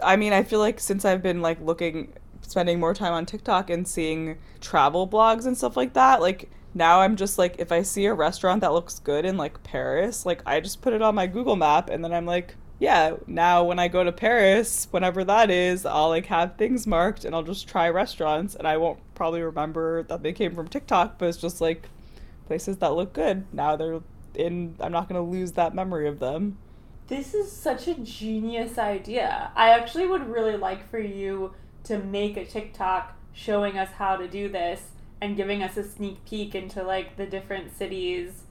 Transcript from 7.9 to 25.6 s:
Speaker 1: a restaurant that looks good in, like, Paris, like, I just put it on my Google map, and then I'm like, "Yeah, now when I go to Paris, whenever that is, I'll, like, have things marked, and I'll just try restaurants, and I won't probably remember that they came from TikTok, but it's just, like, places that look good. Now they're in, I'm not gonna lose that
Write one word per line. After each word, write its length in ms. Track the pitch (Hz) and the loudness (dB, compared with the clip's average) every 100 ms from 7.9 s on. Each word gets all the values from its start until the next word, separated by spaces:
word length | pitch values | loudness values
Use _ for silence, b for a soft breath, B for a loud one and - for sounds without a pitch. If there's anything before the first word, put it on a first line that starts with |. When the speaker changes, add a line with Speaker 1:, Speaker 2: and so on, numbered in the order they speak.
| - | 0
Speaker 1:
a 80 | 202 | 0
restaurant 480 | 208 156 185 185 190 | 2 0 2 2 2
that 120 | 190 | 4
looks 240 | 160 170 - | 2 0 -6
good 260 | - 143 | -2 0
in, 140 | 175 190 | 0 -2
like, 240 | 151 - | -4 -8
Paris, 640 | - 135 131 139 202 233 185 | -8 -4 -2 0 0 -2 -4
like, 160 | 170 | -4
I 160 | - 147 | 0 -2
just 220 | 180 - | -2 -4
put 100 | 262 | -2
it 80 | 220 | 2
on 140 | 220 | 2
my 120 | 208 185 | 2 0
Google 300 | 185 247 202 | -2 0 2
map, 320 | 156 151 180 | 4 4 2
and 160 | - | -4
then 80 | 165 | -2
I'm 140 | 170 170 | -2 0
like, 280 | 175 180 - - - | -2 -4 -12 -18 -2
"Yeah, 360 | 139 175 160 165 - | 4 6 4 0 -6
now 380 | 170 170 175 | 2 4 6
when 140 | 175 180 | 4 2
I 100 | 175 | 2
go 160 | 175 | 2
to 80 | 180 | 0
Paris, 720 | 175 220 240 196 202 220 - - | 2 2 6 6 6 4 -2 -2
whenever 340 | 185 180 180 | 0 0 0
that 260 | 185 208 220 | 2 6 6
is, 360 | 180 180 180 165 | 6 2 0 0
I'll, 240 | 147 156 | 2 4
like, 160 | 165 190 | 2 2
have 300 | 175 175 - | 0 0 0
things 300 | 220 254 214 | 0 0 2
marked, 380 | 170 180 202 | 2 2 0
and 100 | - | -4
I'll 80 | 165 | -4
just 240 | 160 185 - | -4 -8 -4
try 220 | 190 170 | 2 2
restaurants, 680 | 170 240 - 160 254 202 | 2 -2 -2 0 0 -2
and 140 | - 156 | -4 0
I 80 | 156 | 2
won't 220 | 165 - - | 0 -2 -10
probably 260 | - 165 170 | -4 -2 -2
remember 640 | 165 160 156 160 160 165 | -4 -4 -4 -2 -2 -2
that 180 | 160 170 | -4 -6
they 120 | 151 | -6
came 200 | 175 190 | -2 -2
from 140 | 170 160 | -4 -8
TikTok, 500 | 285 - 202 175 - | -8 0 2 2 0
but 120 | 175 | -2
it's 80 | 170 | -2
just, 240 | 170 175 | -6 -2
like, 260 | 165 165 - - b b b b - | 0 -2 -8 -18 b b b b -6
places 300 | 160 - 190 | -6 -4 -2
that 140 | 165 | 0
look 220 | 156 190 | 0 -2
good. 320 | - 311 190 190 | -2 0 0 -4
Now 200 | - 147 | -2 0
they're 260 | 151 160 165 - - - | 0 -2 -6 -10 -18 -12
in, 420 | - 170 175 170 160 | -4 -2 -2 -6 -6
I'm 140 | - | -4
not 160 | 170 180 | -4 -4
gonna 140 | 180 | -4
lose 300 | 175 185 180 | -4 -4 -4
that 220 | 175 | -2